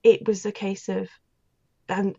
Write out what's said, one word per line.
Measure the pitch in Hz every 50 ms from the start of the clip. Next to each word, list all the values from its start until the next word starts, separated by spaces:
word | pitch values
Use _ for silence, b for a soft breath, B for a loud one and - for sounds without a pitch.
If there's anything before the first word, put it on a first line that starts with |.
| -
It | 226 226 - - -
was | 214 190 -
a | 208
case | 202 - 208 196 196 190 - -
of, | 190 190 190 185 - - _ _ _ _ _ _ _ _ _ _ _ _ _ -
and | - 185 202 196 185